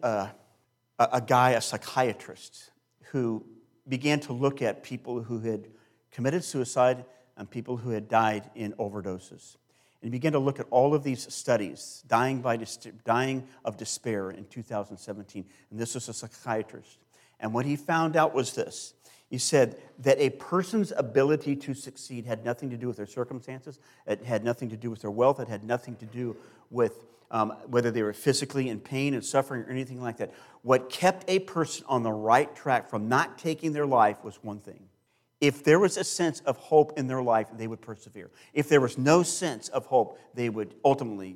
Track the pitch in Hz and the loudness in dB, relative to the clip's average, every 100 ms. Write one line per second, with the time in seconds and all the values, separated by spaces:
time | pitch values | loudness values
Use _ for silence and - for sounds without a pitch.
0 | 123 107 101 - _ _ _ _ _ - | -2 0 -4 -8 _ _ _ _ _ 0
1 | 117 127 113 127 127 117 - 107 - - | 2 2 4 6 6 4 0 -6 -4 0
2 | 127 101 - 90 - - - _ _ _ | 0 0 -8 -18 -20 -20 -20 _ _ _
3 | - 139 117 110 - - _ _ - 131 | -8 -2 -2 -2 -8 -20 _ _ -8 -2
4 | 147 147 147 123 143 139 120 - - 127 | 0 0 -2 0 0 0 -2 -2 -8 -12
5 | 127 120 113 117 113 107 104 - _ _ | -8 -8 -6 -6 -4 -6 -8 -20 _ _
6 | _ - 127 170 - 139 123 135 127 127 | _ -4 -2 -2 -2 -4 -2 2 2 2
7 | 127 _ _ - 101 120 117 123 120 110 | -4 _ _ -18 -14 -10 -8 -6 -4 -6
8 | 107 113 110 107 104 - 107 - 104 104 | 0 2 4 0 -6 -10 -8 -6 -6 -6
9 | 95 92 - 90 - - _ _ _ _ | -8 -10 -12 -20 -20 -20 _ _ _ _
10 | 117 123 156 151 135 135 - 123 139 147 | -8 -4 0 2 0 -2 0 4 4 4
11 | 139 123 - - - 117 95 - - - | 0 -6 -6 -6 0 0 0 -8 -16 -16
12 | - 113 131 131 123 113 110 - 113 - | 0 2 2 0 -2 -2 -4 -12 -16 -8
13 | - 117 131 131 127 - 113 101 110 - | 0 0 0 -4 -8 -12 -10 -8 -8 -8
14 | 120 104 95 90 104 - 113 107 101 98 | -4 -4 -4 -8 -14 -16 -8 -6 -8 -10
15 | - 101 101 101 90 _ _ 107 117 123 | -12 -12 -12 -14 -14 _ _ -8 -6 -6
16 | - 113 113 - 127 110 104 - - _ | -10 -12 -14 -12 -4 -4 -4 -12 -20 _
17 | _ _ _ _ 110 113 135 147 - 165 | _ _ _ _ -4 -2 -2 -2 0 0
18 | 160 156 156 127 120 - 104 - - - | 2 4 2 2 -2 -2 -6 -8 -14 -18
19 | _ _ - 127 - 151 117 - - - | _ _ -10 -6 2 4 4 2 -18 -2
20 | 135 135 139 - - 180 185 226 196 - | 2 4 4 0 -2 -2 0 0 0 -2
21 | 123 135 139 151 147 139 139 127 135 - | 0 4 4 2 0 -4 -4 -10 -10 -16
22 | - 123 117 113 120 120 135 120 123 110 | -14 -10 -6 -6 -4 -4 -6 -6 -6 -6
23 | 104 - 123 131 123 131 151 135 _ _ | -8 -6 -6 -8 -12 -14 -14 -20 _ _
24 | - 104 123 110 117 120 120 110 120 107 | -6 -6 -2 -2 0 -2 -4 -8 -8 -8
25 | 107 104 127 139 117 104 110 120 - 117 | -6 2 4 4 -2 -8 -4 -4 -4 -14
26 | 110 120 120 107 - _ _ 123 113 - | -14 -8 -8 -8 -16 _ _ 0 0 0
27 | - _ - 113 107 - - 120 117 113 | -20 _ -4 0 0 -2 -2 0 2 2
28 | 104 104 147 123 143 139 127 107 - 135 | -2 -2 0 0 0 -2 -4 -4 -6 -4
29 | 143 131 - 139 135 131 - 127 131 127 | -2 -2 0 0 0 -2 -6 -6 -8 -8
30 | 123 110 101 - - - 117 131 131 - | -8 -6 -8 -10 -20 -6 2 2 2 2
31 | 180 185 - 190 190 170 151 - - 131 | 2 2 0 -2 -2 -4 -4 -4 -2 0
32 | 113 107 110 123 147 - 147 123 - 110 | 0 0 4 4 4 -4 0 0 0 -4
33 | 107 127 165 - 165 160 165 147 143 127 | 0 2 2 -4 -6 -4 -2 -2 2 6
34 | 107 104 110 - 110 101 104 - - _ | 4 2 -8 -14 -12 -12 -14 -20 -20 _
35 | _ _ _ - 143 139 147 160 196 - | _ _ _ 0 0 2 6 6 6 2
36 | 190 - 170 - - 120 - 156 147 151 | -4 0 -2 -2 -2 -4 4 6 6 2
37 | 131 131 123 110 107 113 113 113 - 107 | -4 -2 2 2 0 -6 -10 -10 -14 -18
38 | - 107 87 _ - 151 147 147 123 - | -18 -20 -20 _ -8 -2 4 6 6 2
39 | 131 170 170 - 175 113 - 135 - 131 | 6 6 6 0 -4 -6 -6 -6 2 2
40 | 101 - - 123 120 107 104 - 143 139 | 2 -4 -14 -4 -4 -4 -8 0 2 2
41 | 120 101 95 | -2 -8 -10